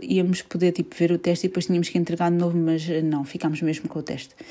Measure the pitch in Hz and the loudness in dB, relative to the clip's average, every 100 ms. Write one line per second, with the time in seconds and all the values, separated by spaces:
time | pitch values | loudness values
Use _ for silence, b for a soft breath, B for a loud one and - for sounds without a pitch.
0 | - 190 180 180 - 170 180 180 165 - | 2 2 2 0 -4 0 2 2 -2 0
1 | 170 175 - 175 180 185 175 175 170 175 | 2 2 2 0 0 0 0 2 2 0
2 | 170 170 175 175 175 170 160 160 160 160 | 0 0 2 2 2 2 2 0 0 0
3 | 160 147 139 175 160 156 160 156 - 156 | 0 0 -4 -4 -4 -2 -2 -2 -6 -8
4 | 143 139 - - B | -8 -8 -12 -20 B